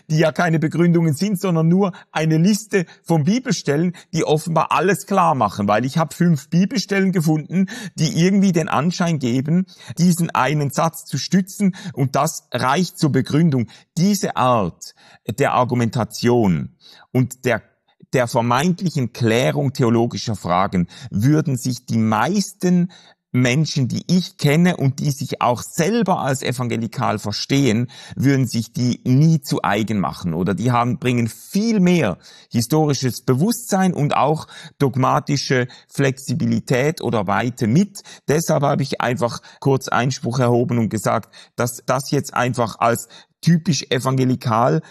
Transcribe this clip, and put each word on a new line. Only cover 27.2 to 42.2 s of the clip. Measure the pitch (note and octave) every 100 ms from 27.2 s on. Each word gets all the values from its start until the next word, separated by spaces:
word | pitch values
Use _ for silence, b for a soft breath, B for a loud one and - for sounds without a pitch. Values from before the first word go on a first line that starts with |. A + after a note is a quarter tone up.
| G#2 G2+ - C#3 C3+ A2 A#2+ B B B
würden | B2+ C3+ A#2
sich | A#2 A2+
die | - B2 -
nie | - C3 D#3+ D#3+
zu | - -
eigen | F#2 G#2 G#2 G#2
machen | C#2+ - F2
oder | E2 F#2
die | F#2+ B2
haben, | A#2+ A#2+ A#2+
bringen | B2 A#2+ A#2
viel | - - G3 A3+ G#3+
mehr | F3+ F3 A2 D#2+ B B B
historisches | A#2 A2+ D#3 D3+ C3+ B2+ - -
Bewusstsein | B2+ G#3 A#3+ - F#3+ F#3
und | - D3 -
auch | C3 D#3+ - B B -
dogmatische | C#3 B2+ C3 C#3+ D3 C#3+ - B2+ A#2+ B B
Flexibilität | - C3+ C3 - A#2+ A#2 A#2 - B2+ D3 D#3+
oder | A#2 A2+ F#2+
Weite | G#2 B2 - A2
mit. | D3 G3+ - B B -
Deshalb | D#3+ E3 D3
habe | C#3 D3
ich | C3+ -
einfach | A#2+ B2+ A#2+ - B B
kurz | C#3 C3 -
Einspruch | G#2+ C3+ - A#2+ C3
erhoben | A#2+ A#2+ B2+ A#2+
und | G#2+
gesagt, | G#2+ B2 A2 - B B
dass | - A#2+ -
das | - B2+ -
jetzt | C#3+